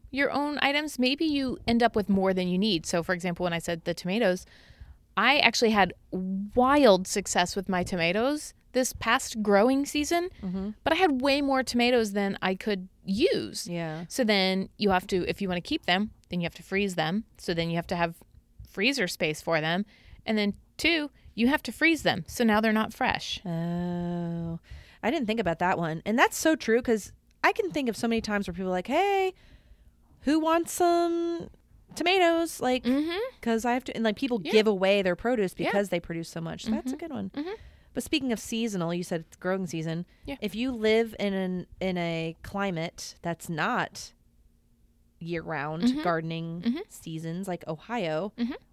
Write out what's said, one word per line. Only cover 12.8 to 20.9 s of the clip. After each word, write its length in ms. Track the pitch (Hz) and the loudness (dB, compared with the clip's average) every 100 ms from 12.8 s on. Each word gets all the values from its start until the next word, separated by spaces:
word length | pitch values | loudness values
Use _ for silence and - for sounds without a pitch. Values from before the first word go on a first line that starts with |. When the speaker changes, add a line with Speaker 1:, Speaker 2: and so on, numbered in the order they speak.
| 185 _ | -4 _
Speaker 1:
use. 640 | - 196 330 - 107 - - | -4 2 2 2 -2 -8 -8
Speaker 2:
Yeah. 380 | 170 165 156 170 | -6 -6 -8 -6
Speaker 1:
So 160 | - | -2
then 440 | 226 202 185 190 - - | 2 4 4 0 -4 0
you 140 | 208 | 2
have 160 | 180 196 | 2 2
to, 200 | 190 - | -2 0
if 120 | - | -2
you 80 | 196 | -2
wanna 120 | 180 | -4
keep 260 | - 311 - | -4 -4 0
them, 240 | 180 214 - - | 0 0 -8 -8
then 100 | 175 | -4
you 40 | 170 | -4
have 80 | - | -8
to 60 | |
freeze 320 | - 190 202 | -6 -2 0
them. 300 | 175 156 196 - - | 0 0 -2 -6 -10
So 160 | - | -4
then 160 | 165 165 | -2 -2
you 60 | 170 | -2
have 100 | 165 | -2
to 80 | 175 | -2
have 200 | 170 170 _ - _ - - | -2 -4 _ -20 _ -20 -14
freezer 400 | - 220 277 180 | -2 0 0 -2
space 320 | - 160 151 | -2 -4 -4
for 200 | - 165 | -2 0
them. 240 | 156 175 208 - - - - | 0 -2 -4 -10 -20 -14 -4
And 100 | 214 | -2
then 180 | 208 196 _ - | 0 -4 _ -2
two, 340 | 311 | 0